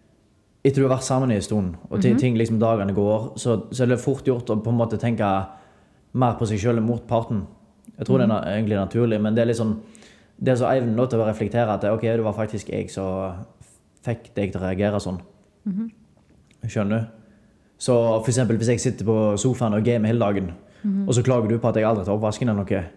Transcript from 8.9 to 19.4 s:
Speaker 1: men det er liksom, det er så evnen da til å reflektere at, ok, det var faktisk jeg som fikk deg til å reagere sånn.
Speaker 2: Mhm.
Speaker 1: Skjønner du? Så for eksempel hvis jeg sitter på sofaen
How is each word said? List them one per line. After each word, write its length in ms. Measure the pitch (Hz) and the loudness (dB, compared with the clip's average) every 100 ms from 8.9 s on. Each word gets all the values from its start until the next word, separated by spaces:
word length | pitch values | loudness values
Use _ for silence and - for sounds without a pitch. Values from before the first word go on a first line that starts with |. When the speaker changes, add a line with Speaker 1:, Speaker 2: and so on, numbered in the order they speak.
| 113 120 104 | 0 2 2
Speaker 1:
men 140 | 107 | 2
det 80 | 113 | 2
er 100 | 117 | 2
liksom, 280 | 113 110 - - - - - _ - | 2 0 -2 -8 -20 -20 -20 _ -4
det 60 | 131 | 0
er 40 | 123 | 2
så 120 | 123 | 2
evnen 260 | 131 120 110 | 0 0 0
da 100 | 127 | 0
til 120 | 113 | 2
å 80 | 110 | 0
reflektere 420 | 107 104 120 113 | -2 -2 0 0
at, 100 | 98 | 0
ok, 160 | 101 110 | 0 0
det 200 | 113 117 | 0 0
var 100 | 107 | -2
faktisk 340 | 104 107 104 - | -2 -4 -6 -6
jeg 200 | 104 95 | -6 -6
som 420 | - 95 95 95 92 117 _ - _ _ _ | -6 -6 -4 -6 -8 -14 _ -20 _ _ _
fikk 300 | - 113 - | -6 -6 -6
deg 180 | - 101 | -4 -4
til 80 | 87 | -2
å 40 | |
reagere 360 | 92 92 104 101 | -4 0 0 0
sånn. 200 | 90 90 - _ _ _ 208 | -4 -8 -12 _ _ _ -6
Speaker 2:
Mhm. 240 | 190 226 - - _ _ _ _ _ 110 | -6 -8 -12 -20 _ _ _ _ _ -6
Speaker 1:
Skjønner 340 | 110 101 110 | -2 0 -2
du? 60 | 113 - - _ _ _ _ _ | -4 -10 -20 _ _ _ _ _
Så 440 | - 120 117 113 | 2 2 4 2
for 80 | 113 | 0
eksempel 260 | 123 113 113 | 0 2 2
hvis 120 | 113 | 2
jeg 100 | 120 | 0
sitter 240 | 127 - | 0 -2
på 320 | 98 110 107 | 0 2 2
sofaen 380 | 101 | 2